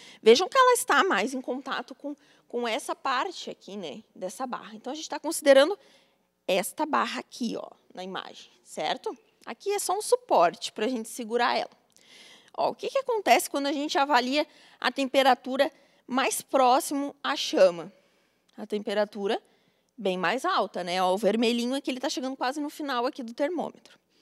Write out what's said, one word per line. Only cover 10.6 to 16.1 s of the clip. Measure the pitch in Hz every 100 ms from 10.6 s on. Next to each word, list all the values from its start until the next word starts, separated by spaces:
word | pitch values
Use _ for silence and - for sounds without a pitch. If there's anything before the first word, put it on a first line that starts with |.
| -
pra | - 214
gente | 254 220
segurar | - 226 233 240 240
ela. | - - _ _ _ - - - _ -
Ó, | -
o |
que | - 415
que | 554
acontece | 523 453 381 240 -
quando | 294 277
a |
gente | 285 294 370
avalia | 277 247 247 285 311 _ - _
a | 233
temperatura | 247 269 277 269 254 - 269 285 - _ _
mais | -